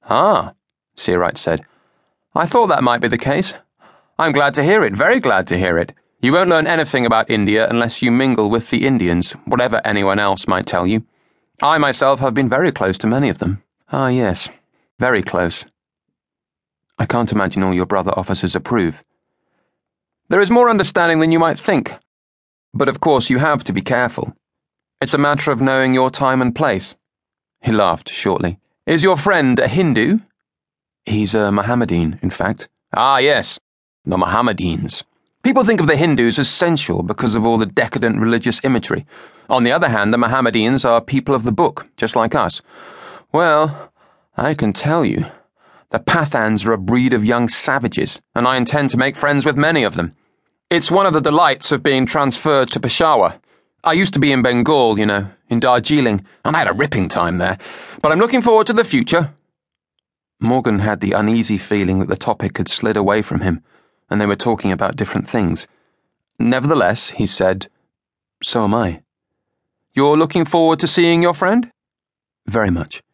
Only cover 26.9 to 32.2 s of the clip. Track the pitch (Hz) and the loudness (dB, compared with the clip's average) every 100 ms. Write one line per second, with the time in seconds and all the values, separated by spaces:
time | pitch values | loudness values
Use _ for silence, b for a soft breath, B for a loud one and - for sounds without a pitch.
26.9 | - _ _ _ _ _ _ - 110 98 | -18 _ _ _ _ _ _ -2 2 2
27.9 | 82 - - - 92 90 87 _ _ - | 0 -6 -6 -2 -2 -2 -6 _ _ -2
28.9 | 160 180 175 147 185 139 123 127 127 180 | 0 2 2 2 2 2 2 0 0 0
29.9 | 110 123 214 - _ _ _ _ _ _ | 2 2 0 -2 _ _ _ _ _ _
30.9 | _ - 107 104 110 104 101 101 123 110 | _ -6 -2 0 0 2 0 0 -2 0
31.9 | 85 82 92 | 0 -2 -2